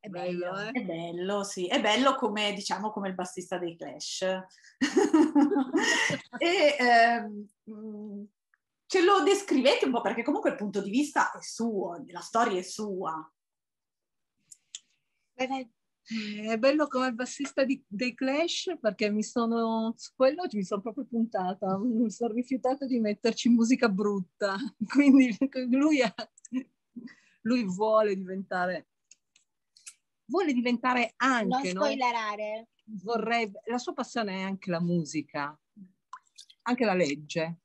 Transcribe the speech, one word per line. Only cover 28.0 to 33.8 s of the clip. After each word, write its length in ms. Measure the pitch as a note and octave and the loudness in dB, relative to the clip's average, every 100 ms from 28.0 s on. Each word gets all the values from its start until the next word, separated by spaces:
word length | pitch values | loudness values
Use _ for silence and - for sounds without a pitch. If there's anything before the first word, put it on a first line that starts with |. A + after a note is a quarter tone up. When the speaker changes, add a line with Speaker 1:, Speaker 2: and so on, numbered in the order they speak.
| G#3+ F#3+ | 4 0
Speaker 2:
diventare, 720 | F#3 F#3+ F#3+ F#3 F3+ F#3 - _ _ - _ _ _ _ _ _ - _ _ _ _ | -6 -8 -6 -4 -2 -4 -10 _ _ -20 _ _ _ _ _ _ -20 _ _ _ _
vuole 260 | D4 F4 | -2 2
diventare 640 | B3 B3 A#3+ C4 B3 A#3 _ | 0 0 0 0 0 -2 _
anche, 320 | B3+ B3 G3+ | 0 2 0
Speaker 1:
Non 120 | B3+ C#4 | -2 -2
Speaker 2:
no? 80 | C#4 | 0
Speaker 1:
spoilerare. 840 | D4 C#4 B3 A#3 A3 G#3 G#3+ G#3+ A#3 _ - G#3+ | 0 0 0 0 -4 -6 -6 -8 -12 _ -16 -14
Speaker 2:
Vorrebbe, 580 | F#3 A#3 G#3+ A#3 A3 G3 | -4 -4 0 0 -2 -6
la 140 | - | -6
sua 160 | A#3+ | -4